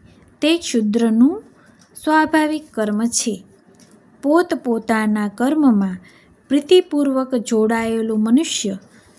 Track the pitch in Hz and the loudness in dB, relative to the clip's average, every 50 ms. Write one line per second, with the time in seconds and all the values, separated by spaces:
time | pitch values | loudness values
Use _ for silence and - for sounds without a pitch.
0 | _ - - - - _ _ - 294 311 339 330 - - - 226 214 208 208 226 | _ -20 -20 -20 -20 _ _ -2 0 0 0 0 -2 -2 -2 0 0 0 0 0
1 | 233 220 220 226 254 302 381 440 - - _ _ _ _ _ _ _ _ - - | 2 2 4 4 4 4 2 -2 -10 -16 _ _ _ _ _ _ _ _ -12 -6
2 | - 311 311 311 311 311 320 311 311 302 311 302 302 - - 226 214 208 208 214 | -2 0 2 2 2 2 2 0 0 0 -2 -6 -8 -10 -6 -4 -4 -2 -2 -2
3 | 233 233 - - - 240 196 - - - - _ _ _ _ _ - _ _ _ | -2 -2 -2 -2 -4 -4 -6 -8 -10 -20 -20 _ _ _ _ _ -20 _ _ _
4 | _ _ _ - - 285 311 349 349 349 330 - - 240 226 220 214 - 220 220 | _ _ _ -6 -2 2 2 2 2 0 -4 -6 -4 -4 -4 -4 -2 -2 -2 -2
5 | 214 214 208 214 208 202 202 - 240 285 311 311 294 254 214 196 196 185 185 185 | 0 -2 -2 -2 -4 -4 -4 -4 -2 -2 0 2 2 2 2 2 0 -2 -6 -10
6 | - - - _ _ _ _ _ _ - 269 294 285 - 370 359 359 - 311 294 | -16 -20 -20 _ _ _ _ _ _ -4 -2 -2 2 4 4 4 4 2 -2 -2
7 | 285 277 262 262 262 262 262 233 214 - 233 214 220 220 233 226 226 226 226 226 | 0 0 0 -2 -2 -2 -4 -4 -2 -2 0 0 0 0 0 -2 -2 -2 -4 -4
8 | 226 226 220 220 214 226 240 302 330 - - - - 196 190 - - - _ - | -2 -2 -2 0 2 4 4 2 2 0 -4 -6 -6 -6 -8 -8 -14 -20 _ -20
9 | _ _ _ | _ _ _